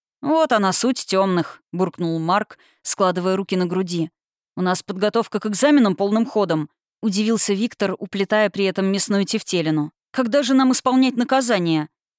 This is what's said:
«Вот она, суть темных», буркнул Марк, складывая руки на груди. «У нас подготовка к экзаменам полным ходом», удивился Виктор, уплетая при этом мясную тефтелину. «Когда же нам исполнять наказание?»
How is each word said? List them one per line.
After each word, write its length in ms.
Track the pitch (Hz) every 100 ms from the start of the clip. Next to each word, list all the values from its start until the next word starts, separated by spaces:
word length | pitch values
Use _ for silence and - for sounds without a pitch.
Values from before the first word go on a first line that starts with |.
| _ _
«Вот 300 | 277 320 320
она, 200 | 226 196
суть 340 | 180 254 262 -
темных», 580 | 190 196 180 160 - _
буркнул 480 | 175 185 - 170 165
Марк, 400 | 160 196 214 - _ _
складывая 520 | - - 190 180 180 190
руки 200 | 196 190
на 100 | 180
груди. 460 | 180 185 170 165 _ _ _ _ -
«У 60 |
нас 220 | 185 -
подготовка 560 | - 185 208 226 220 208
к 60 | 214
экзаменам 480 | 196 285 294 214 185
полным 300 | 202 220 226
ходом», 420 | 214 190 160 147 _ _ -
удивился 520 | 220 190 214 226 -
Виктор, 420 | 196 233 - 196 180
уплетая 520 | 196 196 196 214 208
при 140 | - 196
этом 200 | 185 190
мясную 400 | 196 - 202 190
тефтелину. 640 | 220 - 180 156 156 147 _ _
«Когда 320 | - 240 277
же 100 | 247
нам 200 | 262 262
исполнять 420 | 247 - 254 262 240
наказание?» 760 | 247 262 240 208 170 160 151 _ _